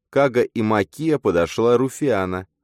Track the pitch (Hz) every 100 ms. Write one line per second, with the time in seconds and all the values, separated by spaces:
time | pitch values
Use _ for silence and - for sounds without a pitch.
0 | _ 135 139 120 - - 110 110 98 -
1 | 156 147 110 85 85 - 117 120 131 -
2 | 147 104 92 92 92 _